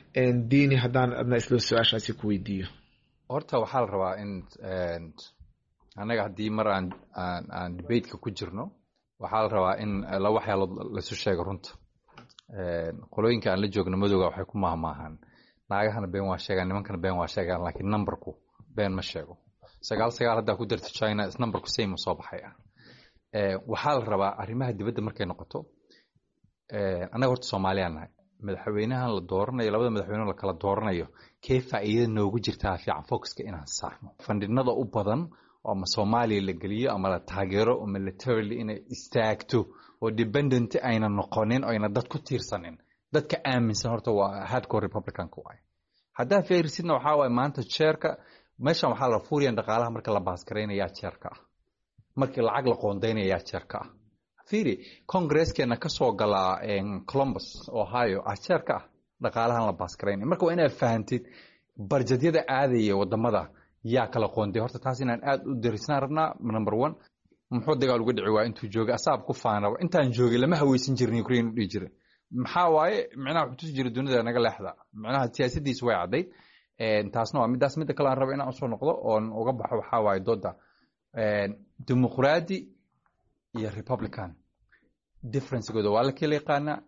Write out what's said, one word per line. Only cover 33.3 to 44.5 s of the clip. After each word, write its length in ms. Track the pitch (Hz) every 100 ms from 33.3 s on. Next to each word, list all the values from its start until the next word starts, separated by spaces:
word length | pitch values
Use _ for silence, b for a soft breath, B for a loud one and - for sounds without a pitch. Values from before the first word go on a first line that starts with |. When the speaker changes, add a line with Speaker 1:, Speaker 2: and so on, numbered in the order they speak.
| -
Speaker 2:
inaan 240 | 107 82 71
saarno. 420 | - - - 110 -
Fandhinada 520 | - 104 101 123 127
u 120 | 120 110
badan 360 | 110 101 123 170 b b b
oo 80 | 107
ama 140 | 98 -
Soomaaliya 560 | - 101 117 117 104
la 120 | 98
geliyo 360 | 85 95 107 127
ama 180 | 104 95
la 100 | 87
taageero 540 | - 95 95 98 110 127
oo 60 | 104
militarily 680 | 98 95 95 131 113 104 117
inay 200 | 107 104 -
istaagto 720 | 123 - 123 110 107 - 123 95 B B B
oo 80 | 113
dependent 640 | 110 113 143 143 123 117 -
ayna 260 | 131 113 107
noqonin 540 | 101 92 113 107 127
oo 60 | 117
ayna 200 | 110 104
dad 180 | 110 -
ku 100 | -
tiirsanin. 600 | - 127 - 98 85 82 _ _ _
Dadka 240 | 151 151 175 139
aaminsan 460 | 123 117 104 117
horta 200 | 113 120
waa 340 | 104 98 98
hardcore 420 | 101